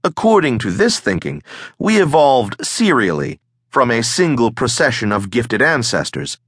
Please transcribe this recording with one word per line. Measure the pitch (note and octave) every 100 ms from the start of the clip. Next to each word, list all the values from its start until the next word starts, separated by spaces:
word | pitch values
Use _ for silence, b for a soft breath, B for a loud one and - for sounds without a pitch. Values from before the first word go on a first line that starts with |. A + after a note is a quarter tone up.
According | - - A3 G#3+ D#3 A2
to | G2
this | F2+ A3+ -
thinking, | - F2+ C#2+ C#2+ B B B _
we | G3+ A3
evolved | E3 D#3 C#3+ C3 G#2 -
serially | - - A3 C3+ G2 D2+ C2+ - _ _ _
from | C#3+ B2
a | A#2
single | A2+ - F3 B2+ A#2
procession | A2+ B2 - D3 B2 G#2+
of | G#2 G2
gifted | A#2+ A#2 G#2+
ancestors | D3 D3+ A#2 F2 - D#2 C#2 -